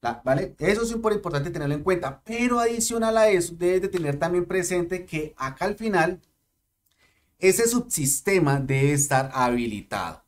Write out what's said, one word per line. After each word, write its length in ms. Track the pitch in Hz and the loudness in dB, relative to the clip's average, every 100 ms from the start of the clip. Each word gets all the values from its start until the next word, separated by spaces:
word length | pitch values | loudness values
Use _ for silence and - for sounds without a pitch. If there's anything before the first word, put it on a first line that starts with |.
La, 200 | 120 117 | -4 -4
¿vale? 320 | 127 143 190 - | 0 0 0 -2
Eso 220 | 156 214 | 0 0
es 80 | 233 | 0
súper 240 | 226 220 | -2 -2
importante 380 | 208 180 143 143 | -2 -2 -4 -4
tenerlo 240 | 165 147 | -4 -4
en 80 | 147 | -2
cuenta, 400 | 165 180 156 143 | 0 -2 -2 -10
pero 340 | - 226 240 240 | -10 -2 0 2
adicional 600 | 233 233 226 233 220 220 | 0 0 -2 0 0 4
a 100 | 220 | 4
eso 260 | 190 170 | 4 0
debes 280 | 170 175 185 | -2 0 0
de 60 | 185 | 0
tener 300 | 185 151 143 | -2 -2 -2
también 280 | 165 175 175 | 0 0 0
presente 580 | 190 180 180 175 185 | -2 -2 -2 -2 -6
que 300 | 180 160 151 - | -6 -6 -8 -8
acá 300 | 135 135 185 | -10 -4 -4
al 80 | |
final 480 | 208 220 190 165 185 _ _ _ _ _ _ _ _ _ _ _ _ | -4 -2 2 0 -2 _ _ _ _ _ _ _ _ _ _ _ _
ese 300 | 185 190 233 | 2 4 2
subsistema 880 | 240 240 - 135 - - 190 151 139 | 0 -2 -2 0 0 2 2 4 2
debe 360 | 135 135 139 | 0 2 4
estar 360 | 147 - 135 135 | 2 2 2 0
habilitado. 880 | 131 127 123 120 104 - 104 85 78 | 0 0 2 -2 -4 -6 -6 -6 -10